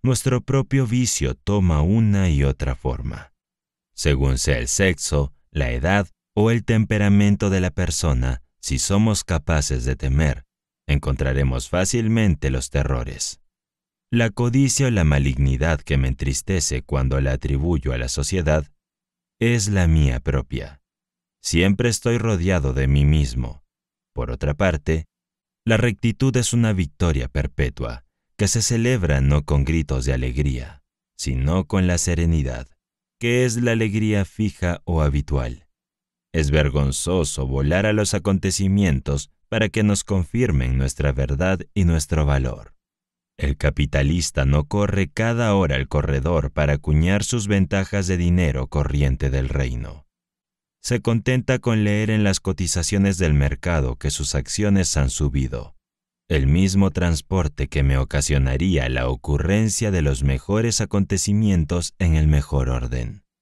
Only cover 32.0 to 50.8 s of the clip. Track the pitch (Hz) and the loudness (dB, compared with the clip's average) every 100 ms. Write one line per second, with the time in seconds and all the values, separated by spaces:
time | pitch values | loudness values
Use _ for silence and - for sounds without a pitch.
32 | - 85 85 82 65 62 64 _ _ _ | -2 0 2 0 -2 -6 -14 _ _ _
33 | _ _ 120 123 127 113 120 117 113 104 | _ _ -2 2 2 0 0 0 0 0
34 | 107 104 95 - 107 - 90 87 - 82 | 0 0 -2 -2 -4 -2 -4 -4 -2 0
35 | 73 71 71 69 60 58 _ _ _ _ | 2 0 -2 -4 -4 -10 _ _ _ _
36 | _ _ _ 82 73 76 71 69 69 65 | _ _ _ -2 2 2 2 0 0 -2
37 | - 90 73 - 67 67 71 87 107 107 | -2 0 0 -2 -4 -2 0 2 2 0
38 | 104 104 92 95 95 - 98 98 98 67 | 0 0 0 0 0 -2 0 2 2 0
39 | - 71 - _ _ 110 110 - 104 101 | 0 -4 -6 _ _ -2 -2 0 0 0
40 | - 98 87 117 123 73 62 64 67 - | 0 -2 -2 0 0 0 0 -2 -2 -2
41 | 71 65 67 69 90 95 - - 87 82 | -2 0 -2 0 0 -2 -4 0 2 2
42 | - 80 73 69 64 58 - _ _ _ | 0 0 2 0 0 -6 -16 _ _ _
43 | _ _ _ _ 69 69 73 - 78 71 | _ _ _ _ -4 0 0 0 0 2
44 | 69 85 78 - 67 71 73 104 101 95 | 2 0 -2 0 2 2 2 -2 0 0
45 | 92 - 113 117 117 101 87 67 67 76 | -2 -2 -2 0 2 2 2 0 -2 -2
46 | 71 69 67 82 73 - 73 71 - 76 | 0 -2 0 0 0 -2 0 0 2 2
47 | 82 101 104 120 101 101 92 101 95 101 | 2 0 0 -4 0 2 2 0 -2 -4
48 | 92 92 87 87 85 65 65 76 69 71 | -2 0 2 2 2 -2 -4 -2 -2 0
49 | 71 65 69 67 65 65 65 60 58 73 | 0 0 -2 -2 -2 -2 -4 -4 -10 -14
50 | - _ _ _ _ _ _ _ | -20 _ _ _ _ _ _ _